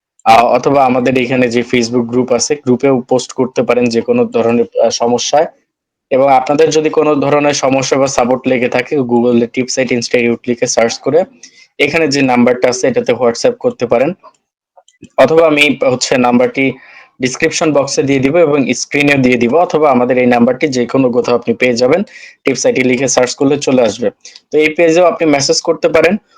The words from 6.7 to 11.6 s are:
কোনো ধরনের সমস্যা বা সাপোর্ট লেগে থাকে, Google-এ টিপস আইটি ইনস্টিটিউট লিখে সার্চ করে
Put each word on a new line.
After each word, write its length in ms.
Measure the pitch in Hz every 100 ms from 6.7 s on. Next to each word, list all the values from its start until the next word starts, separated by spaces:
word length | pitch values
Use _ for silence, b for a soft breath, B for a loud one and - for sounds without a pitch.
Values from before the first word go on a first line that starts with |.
| 151 151
কোনো 260 | 156 151 147
ধরনের 380 | 139 147 147
সমস্যা 440 | 143 135 135 131 139
বা 100 | 135
সাপোর্ট 400 | 135 120 127 135
লেগে 220 | 127 120
থাকে, 280 | 123 - 151
Google-এ 500 | 123 120 120 120 117
টিপস 320 | - 123 -
আইটি 160 | 123 123
ইনস্টিটিউট 440 | 113 127 117 117 -
লিখে 200 | 120 123
সার্চ 320 | - 113 -
করে 240 | - 147 190 B B B